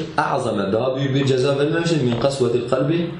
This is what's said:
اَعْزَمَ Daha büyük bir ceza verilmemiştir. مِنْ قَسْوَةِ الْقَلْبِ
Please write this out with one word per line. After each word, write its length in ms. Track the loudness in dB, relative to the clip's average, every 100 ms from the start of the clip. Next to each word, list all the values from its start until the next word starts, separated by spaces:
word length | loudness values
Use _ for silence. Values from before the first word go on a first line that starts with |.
| -4 -2
اَعْزَمَ 560 | -2 -2 -2 -2 0
Daha 240 | 0 0 0
büyük 180 | 0
bir 120 | 0 2
ceza 320 | 2 2 2
verilmemiştir. 420 | 0 0 0 0
مِنْ 140 | 0 2 0
قَسْوَةِ 260 | 2 0 0
الْقَلْبِ 300 | 0 0 2 0 -2